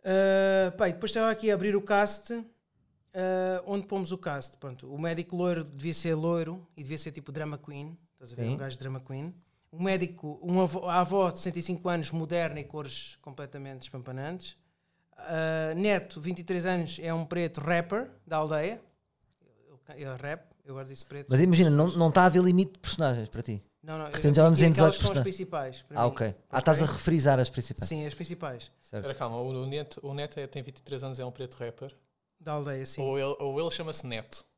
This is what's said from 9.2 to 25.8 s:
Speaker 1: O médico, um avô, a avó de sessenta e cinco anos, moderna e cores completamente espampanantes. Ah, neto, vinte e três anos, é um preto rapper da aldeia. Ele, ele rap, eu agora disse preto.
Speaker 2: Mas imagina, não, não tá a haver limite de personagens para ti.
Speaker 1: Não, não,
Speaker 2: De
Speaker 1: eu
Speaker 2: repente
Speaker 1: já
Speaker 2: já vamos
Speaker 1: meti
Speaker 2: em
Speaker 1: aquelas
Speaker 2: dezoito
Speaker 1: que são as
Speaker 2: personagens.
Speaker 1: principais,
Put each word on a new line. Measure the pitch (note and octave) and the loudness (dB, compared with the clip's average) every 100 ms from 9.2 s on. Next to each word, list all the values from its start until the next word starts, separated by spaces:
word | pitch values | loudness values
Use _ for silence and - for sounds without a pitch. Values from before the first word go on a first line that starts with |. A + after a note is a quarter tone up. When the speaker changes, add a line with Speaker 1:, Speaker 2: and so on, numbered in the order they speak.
| D#3+ F3+ _ _ _ | -10 -14 _ _ _
Speaker 1:
O | E3 | -4
médico, | F#3 F#3+ F3 E3+ D3+ D3 | 0 0 -2 -6 -12 -8
um | F3 F3+ | 0 2
avô, | F3+ F3 F3 | 2 0 0
a | F3+ | 2
avó | F3+ G3 F3+ | 2 2 2
de | F3 | 0
sessenta | F3+ F3 | -6 -4
e | |
cinco | E3 E3+ F3+ | -6 -4 -2
anos, | E3+ C#3+ | -2 -2
moderna | E3 D#3+ E3+ E3 D3+ | -6 -2 -2 -2 -6
e | |
cores | C#3+ D3+ C#3 - - - | -10 -12 -10 -12 -14 -18
completamente | - C3+ C#3 C#3+ C#3 C3 | -18 -16 -14 -14 -14 -14
espampanantes. | - C3 B2+ B2+ C#3+ F3+ - - _ _ _ _ _ - | -14 -14 -10 -10 -8 -10 -14 -20 _ _ _ _ _ -18
Ah, | D#3+ D#3+ D#3+ D#3+ D#3 | -6 -2 -2 -2 -2
neto, | E3 G#3 G3 G3+ E3 | 0 2 0 -2 -8
vinte | D#3 F3 | -8 -8
e | |
três | E3+ F3+ | -4 -2
anos, | F3 F3+ E3 E3+ | 0 -2 -2 -6
é | E3 | -6
um | E3 | -6
preto | D#3+ F3 E3 E3+ | -4 -2 -4 -4
rapper | C#3+ E3+ E3+ G#3 C4 - | -2 -2 0 -6 -6 -14
da | - D#3+ | -6 -4
aldeia. | D#3 D#3 E3 A#3 _ _ _ _ _ _ _ G#2+ A#2 C#3 - | -2 -2 -4 -6 _ _ _ _ _ _ _ _ _ -20 -20
Ele, | D3+ | -14
ele | C#3 | -12
rap, | B2+ C#3+ E3 - _ | -10 -8 -10 -12 _
eu | C#3+ | -14
agora | C3+ C3+ | -12 -12
disse | C3+ | -14
preto. | - C#3+ C#3 | -12 -12 4
Speaker 2:
Mas | B2+ | 6
imagina, | F#3 E3+ E3+ | 8 8 8
não, | D3 E3+ E3+ | 8 4 4
não | E3 | 6
tá | F3+ | 8
a | F3+ | 8
haver | F3 | 8
limite | F3+ F3+ F#3+ | 8 6 4
de | - | -4
personagens | - - D3 A#2+ G#2+ | -8 0 0 0 -4
para | A2+ | -8
ti. | A#2+ G#2 _ _ | -6 -8 _ _
Speaker 1:
Não, | D#3 D#3 | -12 -10
não, | |
Speaker 2:
De | D3+ | -6
Speaker 1:
eu | - | 2
Speaker 2:
repente | D3 | 4
Speaker 1:
já | D3 | 8
Speaker 2:
já | |
vamos | E3 D#3 | 8 10
Speaker 1:
meti | E3 | 8
Speaker 2:
em | |
Speaker 1:
aquelas | D3+ D#3 - | 10 6 6
Speaker 2:
dezoito | |
Speaker 1:
que | |
são | G3+ C#3+ | 2 2
as | |
Speaker 2:
personagens. | C3 | -2
Speaker 1:
principais, | F#3 F#3 D#3+ C3 B2 | -4 -8 -6 -8 -12